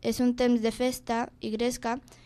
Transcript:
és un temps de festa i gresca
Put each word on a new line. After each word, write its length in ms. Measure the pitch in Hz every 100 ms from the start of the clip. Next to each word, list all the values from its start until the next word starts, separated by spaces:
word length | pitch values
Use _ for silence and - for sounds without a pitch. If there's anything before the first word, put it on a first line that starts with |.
és 180 | 233 226
un 140 | 247 247
temps 240 | 247 240
de 100 | 226
festa 560 | 226 254 254 - 233 - -
i 100 | 226
gresca 480 | 220 240 247 233 254 - -